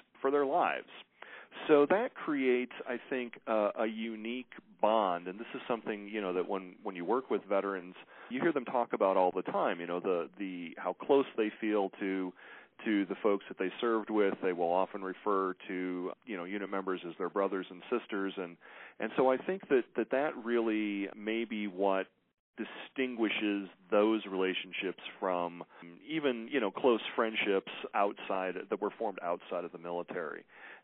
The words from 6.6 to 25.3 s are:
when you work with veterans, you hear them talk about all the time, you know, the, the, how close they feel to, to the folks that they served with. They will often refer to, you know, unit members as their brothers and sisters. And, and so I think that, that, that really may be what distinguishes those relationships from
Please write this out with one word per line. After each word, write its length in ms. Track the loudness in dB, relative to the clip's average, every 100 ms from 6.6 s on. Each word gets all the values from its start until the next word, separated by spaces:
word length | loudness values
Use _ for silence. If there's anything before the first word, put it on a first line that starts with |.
| -6 -10
when 140 | -10 -6
you 80 |
work 260 | 0 0 0
with 120 | -2 2
veterans, 460 | 0 2 -4 -6 -16 -20 -18 -8
you 120 | -2
hear 100 | 0
them 140 | 0
talk 280 | -2 -2 0
about 240 | 4 4 6
all 140 | 4
the 120 | 2
time, 360 | -2 0 0 -2
you 80 | -4
know, 140 | -2
the, 280 | 0 0 -2 -6
the, 340 | -8 -8 -10 -6
how 160 | -6
close 320 | -4 4 4 4 0
they 160 | -2 0
feel 300 | 0 2 0 -2
to, 320 | -2 -2 -4 -8 -20 -20 -20 -6
to 200 | 2 2
the 100 | 2 0
folks 220 | 2 0 -2
that 100 | -4
they 140 | -4 0
served 300 | 0 0 2
with. 240 | 4 4 2
They 100 | -2
will 200 | 0 2
often 320 | 2 2 -4
refer 500 | -8 -6 0 0 0 -4 -6
to, 420 | -4 -4 -4 -6 -8 -8
you 100 | -8
know, 60 |
unit 280 | -6 -6 -4
members 320 | -4 -2 -4 -6
as 60 | -6
their 120 | -2
brothers 360 | 0 0 0 -6
and 120 | -10 -4
sisters. 440 | -4 -2 -4 -2 -4
And, 200 | -8 -10 -20 -20 -18 -8
and 140 | -4 4
so 140 | 4
I 60 | 4
think 320 | 0 -4 4
that, 160 | 4 4 -2
that, 140 | 0
that 260 | 0 0 -2
really 640 | 0 2 2 2 0 -2 -4
may 300 | -4 -4 -2
be 240 | -2 -2 -4
what 400 | 2 2 2 -2 _ _ _ _ -10
distinguishes 1120 | -8 -8 -10 -4 -2 2 0 2 0 0 -4 -12 2
those 320 | 4 6 4
relationships 800 | 0 0 0 0 -4 -4 -4 -6 -12 -4
from 420 | 0